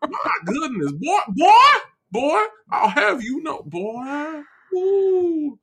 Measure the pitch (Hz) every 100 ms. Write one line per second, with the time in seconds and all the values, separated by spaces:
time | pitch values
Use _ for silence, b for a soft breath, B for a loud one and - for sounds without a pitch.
0 | 302 359 - - 165 233 311 233 147 143
1 | 226 403 - 196 330 440 539 571 - _
2 | _ 202 269 320 427 - _ - - 190
3 | 294 226 220 269 320 285 156 160 196 226
4 | 262 277 302 320 294 _ _ 370 370 392
5 | 381 370 359 330 302 240